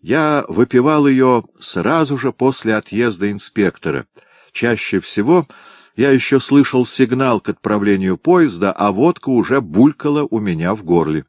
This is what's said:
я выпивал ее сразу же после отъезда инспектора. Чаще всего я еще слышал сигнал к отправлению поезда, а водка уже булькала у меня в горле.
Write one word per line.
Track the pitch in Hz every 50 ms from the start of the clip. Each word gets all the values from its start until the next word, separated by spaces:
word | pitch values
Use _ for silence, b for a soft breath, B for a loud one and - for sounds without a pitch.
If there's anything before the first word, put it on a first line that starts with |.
я | _ - 123 156 160 151 151 143 - -
выпивал | 80 90 123 - - 123 123 151 156 151 143 143
ее | 135 131 131 127 127 117 104 _ _ _
сразу | - - - 90 85 107 151 165 160 135 143 127
же | 123 131
после | 113 _ 127 135 135 - - 110 110
отъезда | 107 - - - 104 120 120 104 85 98 104
инспектора. | 101 101 - - _ - 101 87 - - - 80 71 67 - _ b b b b b b b b
Чаще | b - 117 120 117 104 - - - 95
всего | - - - 107 104 127 175 185 156 _ B B B B B B B B B
я | - 120 139
еще | 135 131 113 - 139 131
слышал | - - 139 143 139 - - 127 123
сигнал | - - - 131 110 123 127 135 127 120 101
к | _ -
отправлению | 98 _ _ 104 104 104 98 104 101 95 95 95 92 82
поезда, | _ 160 180 180 165 135 95 85 98 98
а | - - 95 104
водка | 95 98 131 170 175 - - -
уже | 131 120 101 - 135 139
булькала | 120 87 - - 123 147 147 _ - 151 147 147 147 123
у | - 113
меня | 104 98 87 80 82 87 101
в | 107 101
горле. | 80 87 85 80 76 78 78 69